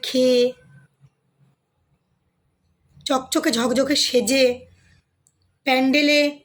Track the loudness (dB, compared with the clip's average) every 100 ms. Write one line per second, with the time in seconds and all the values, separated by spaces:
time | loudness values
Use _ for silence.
0 | -4 0 2 2 0 -4 -20 -20 -20 _
1 | _ _ _ _ _ _ _ _ _ _
2 | _ _ _ _ _ _ _ _ _ _
3 | -4 -4 -2 -4 -2 -2 -2 -2 -2 -2
4 | 0 -2 0 2 2 0 -12 _ _ _
5 | _ _ _ _ _ _ -2 0 2 2
6 | 2 2 0 -4